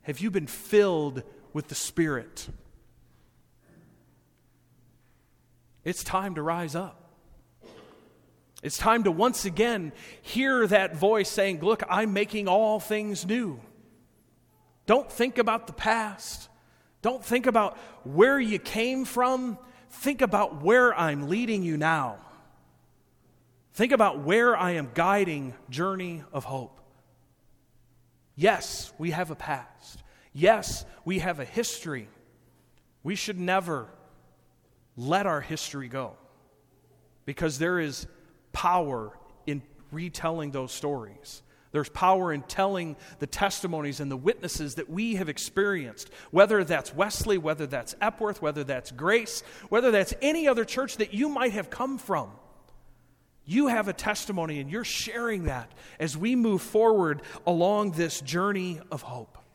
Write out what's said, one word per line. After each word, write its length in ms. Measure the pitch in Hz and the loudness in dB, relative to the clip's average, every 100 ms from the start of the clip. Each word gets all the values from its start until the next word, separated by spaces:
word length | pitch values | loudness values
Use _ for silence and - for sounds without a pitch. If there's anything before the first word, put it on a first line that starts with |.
Have 180 | - 139 | -10 -4
you 100 | 214 | -2
been 180 | 190 147 | -2 -4
filled 760 | - - 208 202 165 147 131 - - - | -12 4 6 6 2 0 -4 -10 -20 -10
with 160 | 151 - | -8 -6
the 60 | 143 | -8
Spirit? 760 | - - 160 131 - - - - - - _ _ _ _ _ _ _ _ _ - _ _ _ _ _ _ _ _ _ _ _ _ _ _ _ _ _ _ _ _ 160 | -4 0 0 0 -6 -14 -14 -16 -20 -20 _ _ _ _ _ _ _ _ _ -20 _ _ _ _ _ _ _ _ _ _ _ _ _ _ _ _ _ _ _ _ -8
It's 180 | 180 | -6
time 320 | - 190 196 160 | -4 -2 -2 -4
to 60 | |
rise 340 | 151 170 165 160 | -4 -2 -4 -6
up. 220 | 185 - - _ _ - _ _ - - - - _ _ _ _ _ - | -8 -14 -20 _ _ -20 _ _ -20 -20 -20 -20 _ _ _ _ _ -12
It's 160 | 147 - | -8 0
time 280 | 220 233 202 | 2 4 2
to 60 | |
once 320 | 165 240 - | 2 2 2
again 480 | 196 160 233 220 156 - - - | -4 0 0 0 -6 -12 -20 -18
hear 460 | - 233 269 254 214 | -6 0 2 4 6
that 280 | 202 190 160 | 6 4 2
voice 360 | 190 220 190 | 4 4 2
saying, 300 | - 196 170 | 0 0 2
"Look, 200 | 170 220 - | 0 0 0
I'm 240 | 185 220 | 0 2
making 340 | 196 208 214 196 | 0 -2 -2 2
all 320 | 190 220 214 | 4 4 0
things 460 | - 214 214 196 175 | -2 -4 -2 -6 -2
new." 340 | 233 214 123 - - _ _ _ _ _ _ _ _ _ _ - | -2 -2 -8 -16 -20 _ _ _ _ _ _ _ _ _ _ 4
Don't 260 | 240 - | 4 4
think 280 | - 247 247 | -2 0 2
about 260 | 233 220 - | 0 0 -4
the 80 | |
past. 760 | - 220 226 214 190 - - - _ _ _ _ _ | -4 0 0 -2 -8 -12 -12 -16 _ _ _ _ _
Don't 240 | 226 254 - | -4 -4 -2
think 220 | 247 254 | 2 4
about 280 | 220 202 - - - | 4 2 -2 -18 -16
where 360 | 123 147 247 277 | -2 6 8 8
you 200 | 226 202 | 2 -2
came 440 | - 214 240 262 262 | -4 -2 -2 -2 -2
from. 520 | 240 247 262 254 202 - - - | 0 2 2 -4 -8 -14 -20 -20
Think 320 | - 269 277 | -4 -4 0
about 400 | 240 202 202 151 | 2 2 0 0
where 360 | 156 247 247 - | 4 6 6 4
I'm 300 | 160 143 143 | 0 0 -2
leading 360 | 202 233 208 | -2 0 -2
you 120 | 175 156 | 0 0
now. 440 | - 160 127 101 - - - - _ _ _ _ _ _ _ _ _ _ _ | 2 2 -2 -8 -18 -20 -20 -20 _ _ _ _ _ _ _ _ _ _ _
Think 180 | - 233 | -2 2
about 280 | 262 208 139 | 6 4 2
where 360 | 143 214 240 196 | 2 4 6 4
I 160 | 180 | 2
am 200 | 170 135 | 0 -2
guiding 600 | 110 175 202 185 147 131 117 - | 0 2 4 2 -2 -8 -12 -12
Journey 520 | 131 185 185 180 165 139 | -4 -2 -2 -6 -8 -8
of 120 | 139 | -8
Hope. 360 | - 135 120 - - _ _ _ _ _ _ _ _ _ _ _ _ _ _ - | -6 -8 -10 -18 -20 _ _ _ _ _ _ _ _ _ _ _ _ _ _ 2
Yes, 580 | 185 196 - - - - | 4 4 -6 -10 -12 -6
we 100 | 170 | -4
have 220 | 165 170 | -2 -4
a 40 | 160 | -8
past. 680 | - 139 120 _ - - - - _ | -6 -6 -8 _ -20 -20 -20 -20 _
Yes, 520 | 139 180 214 - - - - | 4 6 6 0 -8 -12 -12
we 140 | 165 190 | -4 -2
have 220 | 175 156 | -2 -6
a 60 | 131 | -6
history. 640 | 220 233 - 170 131 107 - _ _ _ _ _ _ _ _ | -4 -4 -6 -8 -8 -10 -20 _ _ _ _ _ _ _ _
We 140 | 147 196 | -6 -4
should 240 | - 185 | -4 -4
never 500 | 180 190 175 147 110 - - - _ _ _ _ _ _ _ - | 0 0 0 -6 -8 -18 -20 -20 _ _ _ _ _ _ _ -10
let 300 | 127 185 196 | -2 0 0
our 160 | 151 | -2
history 480 | - 156 - 143 127 | -4 -8 -8 -10 -8
go, 260 | 135 117 - _ _ _ _ _ _ _ _ _ _ - | -8 -8 -12 _ _ _ _ _ _ _ _ _ _ -12
because 320 | 143 165 135 | -4 -4 0
there 220 | 165 180 | 0 0
is 260 | 156 131 - - - _ _ | -2 -6 -12 -16 -20 _ _
power 640 | - 175 180 151 123 107 - - - - | -2 2 2 0 -6 -10 -16 -20 -12 -6
in 160 | 143 - - - | -6 -8 -20 -14
retelling 600 | 151 175 - 165 165 147 | -10 -10 -4 -4 -4 -4
those 220 | 135 127 | -6 -6
stories. 680 | - 147 139 104 98 - - _ _ _ | -6 -4 -4 -8 -16 -20 -20 _ _ _
There's 160 | 147 - | -4 -4
power 460 | - 185 190 180 | 2 4 4 2
in 80 | 147 | -4
telling 560 | - - 196 190 165 143 - - | -4 0 0 0 -6 -10 -18 -10
the 80 | 147 | -8
testimonies 760 | - 202 - 180 160 143 139 | -2 -2 -2 -4 -4 -6 -6
and 100 | 139 | -6
the 60 | 135 | 0
witnesses 580 | 156 240 175 - 147 156 | 0 0 -6 -6 -6 -8
that 140 | - | -8
we 260 | 170 226 196 | -6 -4 -2
have 140 | 170 | -4
experienced, 800 | 143 - - 202 185 123 - - - - | -6 -4 0 2 0 -6 -12 -18 -18 0
whether 340 | 165 202 214 165 | 6 8 6 2
that's 280 | 156 - | 0 -2
Wesley, 440 | 143 202 - 220 190 | -2 -2 0 0 0
whether 280 | 156 156 147 | 0 -2 -4
that's 300 | 139 - - | -6 -8 -2
Epworth, 400 | 208 202 214 196 | -2 -2 -6 -2
whether 240 | 151 151 139 | -4 -4 -4
that's 260 | 127 - | -6 -8
Grace, 500 | 123 165 233 220 - - - - | -4 2 2 0 -10 -12 -20 0
whether 200 | 220 247 | 4 6
that's 240 | 208 185 - | 4 2 0
any 280 | 277 330 294 | 0 4 4
other 160 | 233 226 | 2 0
church 320 | 254 269 - | -4 -4 -4
that 160 | 208 | -4
you 160 | 202 302 | 0 0
might 240 | 269 247 | 2 0
have 160 | 208 180 | 0 -6
come 280 | - 262 269 | -6 -4 -4
from. 400 | - 165 104 101 - - - - - - _ _ _ _ - | -2 -2 -2 -14 -20 -20 -20 -20 -20 -20 _ _ _ _ -2
You 220 | 214 285 | 2 4
have 200 | 233 208 | 2 0
a 60 | |
testimony, 680 | 220 - 208 - 190 160 147 | -2 -2 -2 -4 -4 -4 -6
and 100 | 139 | -6
you're 140 | 208 | -6
sharing 600 | 240 - 226 220 233 208 156 | -4 -6 -6 -4 -4 -2 -2
that 260 | 127 117 - - - | -4 -10 -20 -20 -8
as 200 | 160 151 | -6 -2
we 180 | 214 247 | 0 4
move 260 | 226 190 | 4 2
forward 600 | - 214 226 214 165 147 - - - | 2 6 6 6 4 0 -6 -4 0
along 440 | 170 180 208 208 | 4 4 2 0
this 280 | 160 165 - | 0 -2 -2
journey 600 | 139 170 202 196 185 160 - | -4 0 0 0 -4 -8 -8
of 120 | 147 | -10
hope. 340 | - 127 110 - _ | -8 -12 -14 -20 _